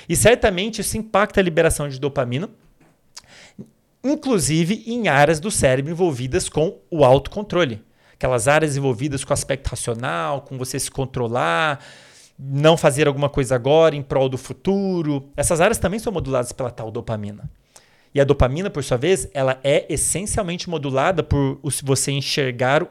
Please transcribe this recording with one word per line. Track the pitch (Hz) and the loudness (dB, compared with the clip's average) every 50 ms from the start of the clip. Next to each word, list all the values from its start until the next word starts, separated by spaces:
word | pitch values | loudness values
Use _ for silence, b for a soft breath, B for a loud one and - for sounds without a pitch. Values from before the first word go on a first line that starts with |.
| B | B
E | B 170 | B 0
certamente | 135 - 208 247 247 - 220 185 175 196 226 226 - | 4 6 6 6 6 4 2 0 0 -2 -4 -4 -6
isso | 190 - - 220 | -6 -6 -6 -8
impacta | 214 - - 190 208 208 - 202 | -4 -2 0 0 0 2 2 0
a | 190 | 0
liberação | 175 156 165 165 160 - - 147 143 | 2 4 4 4 4 2 0 -4 -6
de | 131 127 | -6 -4
dopamina, | 143 143 139 147 127 120 123 139 190 - - _ _ _ _ _ _ _ _ _ _ _ - - - B B B B B B B - - _ _ _ _ _ _ - | -4 -4 -2 -2 -2 -2 -2 -4 -4 -6 -10 _ _ _ _ _ _ _ _ _ _ _ -20 -20 -20 B B B B B B B -20 -20 _ _ _ _ _ _ -4
inclusive | 254 294 294 302 269 240 185 131 131 156 160 170 160 220 - - | -2 -2 -2 0 0 0 0 2 2 2 2 2 0 -2 -4 -4
em | 226 233 247 220 170 | -6 -6 -2 0 2
áreas | 143 139 147 151 165 147 | 4 6 6 4 4 2
do | 160 214 | -2 -4
cérebro | - - - 135 127 135 139 156 | -2 0 2 2 2 2 0 -2
envolvidas | 170 160 190 170 139 120 127 123 143 180 - - | -2 0 0 0 0 -2 -4 -4 -2 -4 -4 -2
com | - 151 156 190 - - _ _ | -2 -2 -2 -2 -2 -8 _ _
o | 175 156 139 | 2 4 6
autocontrole, | 123 131 139 - - - 202 208 - - 180 170 135 110 104 - b b b b b b b | 6 6 6 4 0 -8 -10 -6 -2 0 0 0 0 -2 -6 -12 b b b b b b b
aquelas | - 131 127 120 104 139 | -2 -2 0 0 2 4
áreas | 147 156 160 151 135 | 4 4 2 2 0
envolvidas | 139 139 135 123 104 135 151 135 131 - | 0 0 -2 -2 -2 -2 -4 -4 -4 -4
com | - | -4
o | 143 | -4
aspecto | 135 - - 139 131 - - | -2 -2 -4 -6 -6 -6 -8
racional, | 123 - - - 113 113 123 143 170 170 165 156 143 135 - | -10 -8 -6 -6 -6 -4 -6 -6 -4 -4 -4 -4 -6 -6 -8
com | - 139 127 | -10 -10 -8
você | 127 127 - 131 | -8 -6 -6 -6
se | - - | -6 -6
controlar, | - - 135 127 - 127 120 117 117 127 147 165 170 165 160 156 143 - B B B B B B B B B B B | -6 -6 -6 -4 -4 -4 -4 -2 0 0 0 0 0 0 0 -2 -2 -4 B B B B B B B B B B B
não | B 135 135 139 143 151 156 170 | B -10 -6 0 4 6 6 6
fazer | 156 - 151 131 143 151 | 6 4 2 4 4 2
alguma | 147 135 135 147 139 | 2 2 0 -2 -2
coisa | - 147 135 117 131 | 0 -2 0 0 0
agora | 123 117 135 147 160 165 160 147 | 0 2 4 6 6 6 6 4
em | 147 139 | 0 -4
prol | - 147 131 135 131 | -2 0 0 0 0
do | 131 | -2
futuro. | 117 - - 131 - - 190 196 196 196 190 185 170 160 151 143 135 135 - - | -4 -8 -10 -14 -6 -2 0 0 0 0 0 -2 -2 -2 -2 -2 -4 -4 -6 -6
Essas | 147 139 - 175 156 | -4 -2 0 2 2
áreas | 175 214 226 - | 2 2 2 0
também | - 180 196 226 | -2 -4 -4 -4
são | - 240 196 | -4 -4 -4
moduladas | 160 131 131 131 123 123 120 | -4 -4 -2 -2 -2 -2 -4
pela | - - 131 120 | -6 -8 -8 -8
tal | - - 113 110 | -8 -10 -10 -10
dopamina. | 104 120 113 - 113 107 104 101 104 107 - - - _ _ b b b b b b b b b b | -8 -8 -6 -6 -6 -6 -8 -10 -12 -14 -16 -18 -18 _ _ b b b b b b b b b b
E | 143 | 2
a | 139 | 4
dopamina, | 135 143 - 135 127 135 165 190 202 | 4 4 4 2 2 0 -2 -6 -6
por | - 147 135 | -6 -6 -4
sua | - 135 | -2 -2
vez, | 117 131 170 190 - - - - | 0 2 2 0 0 -2 -4 -4
ela | 143 135 131 131 - - | -2 0 0 -2 0 0
é | 139 147 180 - - | 0 2 0 0 -2
essencialmente | 160 127 - - - 160 202 208 - 233 208 165 175 175 - 180 | -4 -4 -2 -2 -4 -4 -4 -4 -2 0 0 0 -2 -4 -6 -6
modulada | 170 156 139 143 131 131 143 175 190 160 143 | -6 -4 -4 -2 0 0 2 2 2 0 0
por | - - 143 139 135 139 - - | 0 0 2 2 0 -2 -4 -6
o, | 147 | -6
se | 127 - 143 | -6 -4 -2
você | 135 135 127 - 147 | 0 0 0 0 -2
enxergar | 139 139 135 - - 156 139 131 123 117 127 127 139 156 170 - | -4 -4 -4 -4 -2 -2 -2 -2 -2 -2 0 2 2 2 0 -2